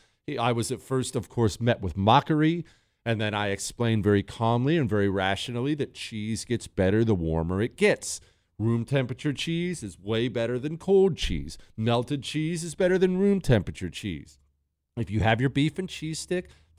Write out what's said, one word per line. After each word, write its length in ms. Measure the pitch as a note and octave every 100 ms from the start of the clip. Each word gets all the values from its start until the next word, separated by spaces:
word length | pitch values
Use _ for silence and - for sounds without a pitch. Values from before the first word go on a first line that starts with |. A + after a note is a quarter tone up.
| _ _ -
He, 100 | C3
I 140 | A#2
was 200 | A#2 G#2+
at 80 | A#2
first, 360 | - C3 B2 B2+
of 120 | -
course, 320 | - A2+ -
met 220 | A#2 A2+
with 160 | F#2 G2
mockery, 680 | G2+ C3 - D3+ D#3 E3+ - _ _ _
and 160 | A#2 A2
then 140 | G#2+
I 140 | G#2 G#2
explained 560 | G2 - - A#2 A2+
very 180 | G2+ G2+
calmly 560 | - - A2+ A#2+ C3+ E3+
and 100 | A2+
very 220 | G#2 G2+
rationally 640 | F#2+ F#2+ G2 - A#2+ C#3
that 220 | D3+ B2 -
cheese 500 | - A2 G#2+ A2 -
gets 220 | A#2 -
better 360 | - F#2+ G#2+
the 120 | A2+ F#2+
warmer 460 | D#2+ D#2+ E2 F#2
it 140 | B2 -
gets. 460 | G3+ D3 - - - _ _ -
Room 260 | A2 A#2 A2+
temperature 480 | C#3 A#2+ A#2+ D3+
cheese 480 | B2+ E3 E3 F3 F3
is 180 | G2+ E2+
way 280 | G2 A2+ B2
better 320 | A#2 A#2 B2
than 180 | D3 D#3+
cold 400 | - G3 F#3+ -
cheese. 400 | - E2 C#2+ - - -
Melted 460 | A2 A#2 A#2 C#3+
cheese 420 | - D#3 D#3 E3+
is 120 | E3+ D3
better 240 | F3+ F#3
than 180 | F#3 F#3
room 240 | G3+ G3
temperature 480 | - A2 - - F2+
cheese. 480 | - G#2 D2+ D2 - _ _ _ _ _ -
If 140 | G2+
you 120 | G#2+
have 200 | G#2+ A2+
your 80 | C3
beef 300 | C#3 D#3 -
and 100 | F#3
cheese 300 | - D#3+ D#3
stick, 300 | - F3+ F3+ - _